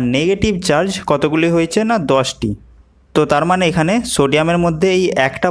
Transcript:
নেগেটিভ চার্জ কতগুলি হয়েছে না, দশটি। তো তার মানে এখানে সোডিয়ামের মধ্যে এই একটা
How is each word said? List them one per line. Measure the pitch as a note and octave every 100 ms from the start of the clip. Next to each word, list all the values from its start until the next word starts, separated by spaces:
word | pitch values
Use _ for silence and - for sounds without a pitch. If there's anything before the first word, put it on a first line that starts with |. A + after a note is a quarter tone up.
| B2 C3+
নেগেটিভ | E3+ G3 G#3+ F3+ F3+
চার্জ | D3+ G3 F#3+ -
কতগুলি | C#3+ D3+ D#3 E3
হয়েছে | E3+ E3 G#3+ A3
না, | A3+ C3+
দশটি। | C3+ B2+ - A2 G#2 - - _ _ _
তো | D3+ C#3+
তার | D3 E3
মানে | F#3 F3
এখানে | E3+ D#3+ A#3 A#3 -
সোডিয়ামের | C#3 D3 D#3+ F3
মধ্যে | E3+ D#3 F#3+ F#3
এই | F3+ F3+ C3+
একটা | - -